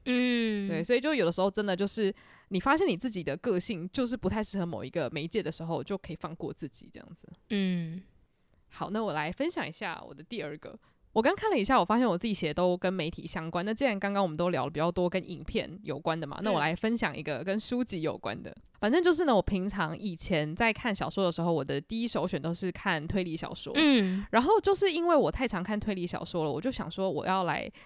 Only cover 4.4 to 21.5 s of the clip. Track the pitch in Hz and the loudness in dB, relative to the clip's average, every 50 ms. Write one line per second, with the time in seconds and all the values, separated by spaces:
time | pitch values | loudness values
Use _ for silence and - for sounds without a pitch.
4.4 | 214 - - 196 175 170 147 95 120 131 - 175 139 120 151 151 151 165 - 214 | -2 -2 -2 -4 -4 -4 -4 -6 -8 -4 -2 -2 -2 -2 -2 -4 -6 -2 -2 -2
5.4 | 165 151 - - 165 165 165 139 - - 202 185 - - 156 - - 151 170 - | -2 -2 -6 -6 -6 -4 -4 -4 -4 -4 -6 -8 -6 -10 -12 -10 -8 -10 -8 -8
6.4 | - 139 - - 160 135 - - - - - - - - 165 - - - 170 _ | -8 -8 -8 -8 -10 -12 -12 -14 -20 -20 -20 -20 -18 -18 -20 -20 -20 -20 -20 _
7.4 | _ - 214 202 190 185 180 175 165 160 165 185 - - _ _ _ _ _ _ | _ -4 -2 0 0 0 0 -2 -4 -6 -10 -12 -14 -16 _ _ _ _ _ _
8.4 | _ _ _ _ _ _ - - 160 - 202 220 226 196 147 156 151 165 185 - | _ _ _ _ _ _ -10 -8 -6 -4 -2 -2 -2 -2 -2 -2 -4 -4 -2 -2
9.4 | 285 349 - 330 170 156 160 - 214 175 160 - - - 143 143 156 - - - | -2 -2 -2 -4 -6 -6 -6 -8 -8 -8 -8 -8 -12 -16 -16 -18 -14 -10 -8 -8
10.4 | 160 147 151 156 - - - - _ _ _ _ _ _ - 220 226 294 392 392 | -8 -8 -8 -10 -14 -16 -16 -18 _ _ _ _ _ _ 0 4 4 4 2 4
11.4 | 427 440 381 233 196 208 269 226 175 - 214 240 254 226 170 180 - 226 196 - | 2 2 2 2 4 4 6 4 6 4 4 4 4 4 2 2 0 -2 -2 0
12.4 | 180 151 143 175 180 180 180 180 - 180 190 185 151 165 - - 175 - - 180 | -2 -2 0 2 4 4 2 2 0 0 0 0 -2 -2 -4 -6 -10 -8 -8 -6
13.4 | 160 165 - 175 170 214 226 - 277 254 208 190 - 196 202 202 196 170 151 156 | -6 -4 -4 -2 -2 -2 -2 2 2 2 2 2 -2 0 2 2 2 2 2 0
14.4 | 175 180 170 131 127 143 160 147 160 175 175 185 180 175 190 185 160 - 175 - | 0 0 2 0 -2 -2 -2 0 0 0 2 2 0 0 0 -2 -4 -4 -12 -10
15.4 | - - - 208 - 139 165 202 208 - 135 143 - 165 160 165 156 139 143 - | -10 -4 -4 -4 -4 -4 -10 -12 -8 -8 -8 -4 -2 -2 -2 -2 -4 -8 -8 -4
16.4 | 196 220 190 156 147 156 170 - - 220 240 226 226 160 143 143 151 156 143 120 | 0 0 2 2 2 0 0 0 0 0 0 0 0 -2 -2 -4 -4 -4 -4 -4
17.4 | 156 190 196 214 - - 247 247 247 - 202 165 156 147 - - - 101 107 - | -2 -2 -2 -2 -2 -2 -2 -2 -2 -2 -4 -4 -2 -2 -4 -2 -6 -6 -6 -6
18.4 | - - - - - - _ - - 214 262 359 339 359 320 311 359 285 226 190 | -10 -14 -16 -16 -20 -20 _ -2 0 4 4 6 6 4 4 4 4 4 4 4
19.4 | - - 208 185 185 208 202 196 165 156 165 - 196 202 165 - - - 185 151 | 4 4 0 0 0 -2 -2 -2 -2 -4 -4 -6 -6 -6 -6 -6 -4 0 0 0
20.4 | 151 151 165 180 233 226 208 - - 240 190 - 160 151 - 202 190 175 165 - | 0 0 0 2 2 2 2 0 -2 -2 -2 0 -2 -4 0 0 0 0 2 0
21.4 | 165 175 | 0 2